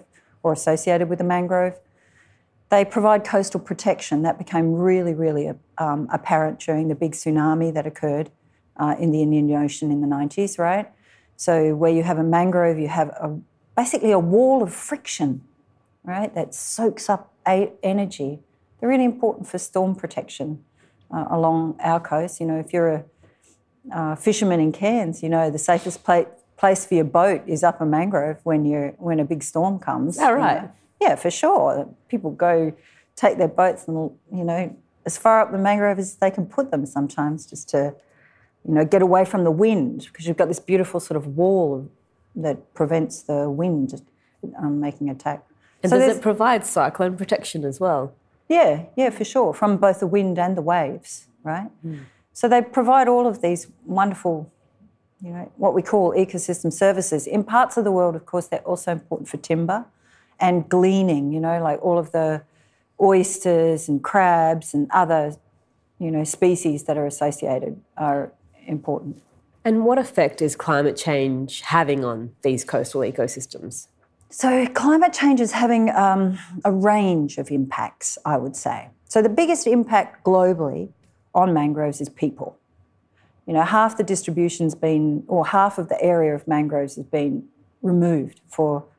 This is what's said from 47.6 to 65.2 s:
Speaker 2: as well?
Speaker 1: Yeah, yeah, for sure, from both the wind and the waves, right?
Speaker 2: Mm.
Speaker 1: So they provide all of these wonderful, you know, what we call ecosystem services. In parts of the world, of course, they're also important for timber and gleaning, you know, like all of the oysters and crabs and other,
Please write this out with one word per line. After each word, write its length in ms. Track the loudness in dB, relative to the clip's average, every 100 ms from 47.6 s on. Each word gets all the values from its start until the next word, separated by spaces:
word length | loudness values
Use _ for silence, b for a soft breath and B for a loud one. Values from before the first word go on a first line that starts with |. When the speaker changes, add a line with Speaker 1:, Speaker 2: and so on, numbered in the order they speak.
| -6
Speaker 2:
as 140 | -2
well? 340 | 0 0 -4 -12 _ _ 0
Speaker 1:
Yeah, 380 | 4 4 2 -4 -2
yeah, 140 | -2
for 160 | -2 -2
sure, 280 | 2 0
from 240 | 2 0 4
both 220 | 4 2
the 80 | 0
wind 320 | 0 0 0
and 160 | -2 -2
the 60 |
waves, 640 | 0 0 0 -6 -14 -20 _ _
right? 260 | -8 -8 -10 -14 -14
Speaker 2:
Mm. 140 | -14 -16 B B
Speaker 1:
So 160 | -4 2
they 140 | 2
provide 460 | 2 0 4 4 4
all 200 | 4 2
of 140 | 0
these 260 | -2 -2 -6 _ -4
wonderful, 640 | 0 0 0 -4 -4 -8 _ _ _ _ _ _ _
you 100 | -14
know, 200 | -14 -14 -2
what 160 | 0
we 80 | 0
call 300 | 0 2 2
ecosystem 600 | 2 0 -4 -6 -4 -4
services. 560 | 2 2 2 -2 -4 -2
In 160 | -4
parts 320 | 2 2 2 0
of 60 |
the 80 | 0
world, 240 | 2 2 -2
of 100 | -6
course, 220 | -6 -4
they're 120 | -6
also 300 | -4 -6 -4
important 380 | -6 -6 -10 -10
for 80 | -14
timber 480 | -4 -2 0 -4 -6 b b b b b
and 300 | 0 2 2
gleaning, 640 | 2 4 4 2 0 -2
you 80 | -2
know, 240 | -2 0
like 160 | -2 -2
all 160 | 0 0
of 140 | 0
the 300 | -2 0 -2 -8 _ _ _ _ 2
oysters 880 | 4 6 2 -2 0 2 2 0 -2
and 160 | -4
crabs 720 | 2 4 4 4 2 0 -2
and 160 | -4 2
other, 420 | 2 4 2